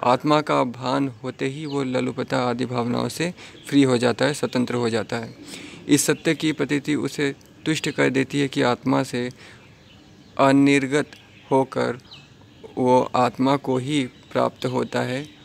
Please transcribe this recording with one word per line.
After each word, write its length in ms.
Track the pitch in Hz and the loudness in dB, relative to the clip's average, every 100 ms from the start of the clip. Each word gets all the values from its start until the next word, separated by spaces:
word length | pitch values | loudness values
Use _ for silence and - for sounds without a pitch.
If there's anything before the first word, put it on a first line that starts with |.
आत्मा 380 | 123 123 151 151 | 2 2 4 0
का 220 | 151 143 | 2 0
भान 440 | 131 120 127 139 139 110 | 0 -4 -4 -2 -2 -6
होते 220 | 131 123 139 | -12 -6 -6
ही 200 | 139 156 | -6 -6
वो 180 | 139 | -4
ललुपता 560 | 131 127 127 127 120 135 | -2 -2 -4 -6 -4 -2
आदि 260 | 123 120 120 | -2 -2 -4
भावनाओं 440 | 123 117 120 120 | -2 -2 -2 -4
से 240 | - 170 - - - - | -4 -6 -6 -18 -20 0
free 160 | 143 | 4
हो 140 | 135 120 | 6 4
जाता 280 | 120 110 131 | 2 2 0
है, 80 | |
स्वतंत्र 400 | 147 120 127 120 | 0 -4 -2 -2
हो 160 | 120 120 | 0 0
जाता 280 | 110 98 233 | -2 -2 -6
है। 180 | - - - - - - - | -8 -14 -18 -16 -16 -14 2
इस 180 | 147 - | 2 2
सत्य 300 | 147 165 151 | 0 0 0
की 160 | 156 | -2
प्रतीति 440 | 147 135 143 143 143 | -2 -2 -2 -2 -2
उसे 400 | 139 - 143 139 - - - | -2 -2 -4 -4 -16 -8 -4
तुष्ट 240 | 156 160 | -2 -4
कर 200 | 139 139 | 0 2
देती 300 | 131 127 143 | 2 0 -2
है 80 | 139 | -2
कि 140 | 143 | 0
आत्मा 420 | 127 120 131 135 | 0 0 0 0
से 260 | 131 123 123 - - - - - - - - - - - | 0 -4 -6 -10 -20 -20 -20 -20 -20 -20 -20 -20 -14 2
अनिर्गत 720 | 135 139 139 143 131 147 139 - - - - | 4 6 6 4 2 -2 -2 -10 -20 -20 0
होकर 480 | 135 131 131 123 123 - - - - - - - - | 0 0 -2 -4 -4 -12 -20 -20 -20 -20 -20 -12 -2
वो 340 | 127 127 120 - | 4 4 4 2
आत्मा 420 | 123 - 131 139 | 2 2 2 2
को 200 | - 127 | 0 -4
ही 280 | 127 151 123 | -2 -2 -4
प्राप्त 600 | - - 127 123 - 131 | -10 -6 0 0 -2 -4
होता 360 | 127 120 123 | -2 -2 -4
है। 280 | 123 127 151 - | -4 -6 -8 -18